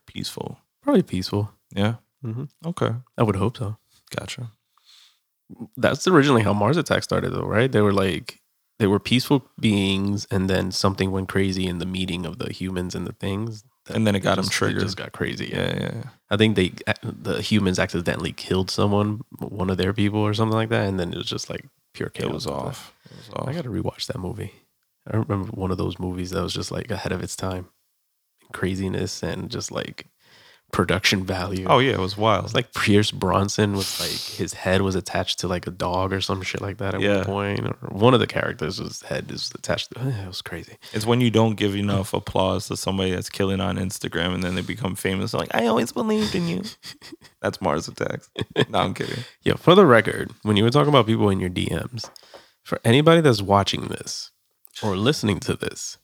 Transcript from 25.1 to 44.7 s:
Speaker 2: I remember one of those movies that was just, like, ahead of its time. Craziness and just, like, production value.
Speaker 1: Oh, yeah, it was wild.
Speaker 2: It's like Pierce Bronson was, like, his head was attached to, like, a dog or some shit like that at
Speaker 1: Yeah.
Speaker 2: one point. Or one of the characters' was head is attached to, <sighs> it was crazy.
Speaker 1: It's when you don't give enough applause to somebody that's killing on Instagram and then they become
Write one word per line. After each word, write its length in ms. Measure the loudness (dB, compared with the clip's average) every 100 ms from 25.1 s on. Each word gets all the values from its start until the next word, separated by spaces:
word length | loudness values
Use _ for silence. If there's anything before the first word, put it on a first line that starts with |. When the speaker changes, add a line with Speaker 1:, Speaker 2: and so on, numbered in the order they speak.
Speaker 2:
I 60 | -2
remember 340 | 0 -2 -4
one 180 | -4 -4
of 80 | -2
those 200 | -4 -4
movies 320 | -6 -4 -4
that 120 | -4
was 100 | -4
just, 180 | -4 -6
like, 200 | -8 -6
ahead 220 | -6 -4
of 100 | -6
its 120 | -6
time. 340 | -6 -6 -6 -10 _ _ _ _ _ _ _ _
Craziness 680 | -4 -2 -2 -2 -2 -4 -4
and 280 | -6 -6 -6
just, 220 | -8 -6
like, 340 | -6 -8 -10 -18 _ _ -20 -20 _ _
production 540 | 0 2 2 2 0
value. 400 | 0 -4 -4 -4 2
Speaker 1:
Oh, 120 | 4
yeah, 140 | 4
it 60 | 2
was 200 | -2 0
wild. 260 | 2 2
Speaker 2:
It's 100 | 2
like 200 | -2 -2
Pierce 360 | -2 4 6 4
Bronson 600 | 0 0 2 2 2 2
was, 260 | 2 -2 -4
like, 100 | -4 -6 -8 -6
his 160 | -6
head 300 | -4 0 2
was 120 | 2
attached 440 | 0 -2 -2 -2 -4
to, 80 | -2
like, 180 | -4 -4
a 40 |
dog 420 | -6 -2 0 0
or 80 | -2
some 220 | -2 -4
shit 180 | -4 -6
like 160 | -6 -6
that 180 | -4
at 60 | 0
Speaker 1:
Yeah. 160 | 2 2
Speaker 2:
one 80 |
point. 360 | 0 -2 -2 -2 -4
Or 220 | -6 -8
one 240 | 4 6
of 80 | 6
the 60 | 4
characters' 520 | 0 -4 -4 -6 -6
was 220 | -10 -12
head 300 | -10 -8 -8
is 200 | -10 -10
attached 400 | -10 -6 -6 -6
to, 60 | -8
<sighs> 240 | -6 -6
it 20 | -8
was 160 | -12
crazy. 340 | -12 -12 -14 -18 -10
Speaker 1:
It's 140 | -4 0
when 160 | 2
you 80 | 4
don't 240 | 4 4 2
give 180 | 0
enough 380 | 0 0 0 0
applause 560 | -4 -2 0 0 0 -4
to 80 | -4
somebody 360 | -2 0 0
that's 180 | -2 -4
killing 320 | -2 0 0
on 140 | -2 -2
Instagram 560 | -4 -6 -6 -2 -2
and 80 | -2
then 140 | -2 -2
they 40 |
become 320 | -4